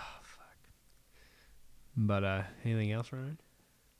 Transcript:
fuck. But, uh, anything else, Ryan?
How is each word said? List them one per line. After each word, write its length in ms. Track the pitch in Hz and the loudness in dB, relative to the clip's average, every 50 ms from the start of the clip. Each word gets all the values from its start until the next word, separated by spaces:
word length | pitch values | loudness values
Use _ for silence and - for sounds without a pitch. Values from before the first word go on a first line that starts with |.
| - - - - | -8 -10 -12 -16
fuck. 340 | - - - - - - - - - - - - _ - - - - - - - - - - - - - - - - - - - - - - | -18 -20 -20 -20 -20 -20 -20 -20 -20 -20 -20 -20 _ -20 -20 -20 -20 -20 -20 -20 -20 -20 -20 -20 -20 -20 -20 -20 -20 -20 -20 -20 -20 -4 2
But, 280 | 117 110 104 101 98 98 | 4 4 6 6 4 4
uh, 180 | 98 95 98 98 90 - - - | 4 2 2 0 -2 -8 -4 0
anything 280 | 117 113 113 107 104 | 2 2 4 2 2
else, 200 | 107 113 117 - | 2 0 -2 -4
Ryan? 260 | - 131 131 139 156 - - - - - - _ _ - _ _ _ | -6 -6 -6 -6 -8 -10 -12 -20 -20 -20 -20 _ _ -20 _ _ _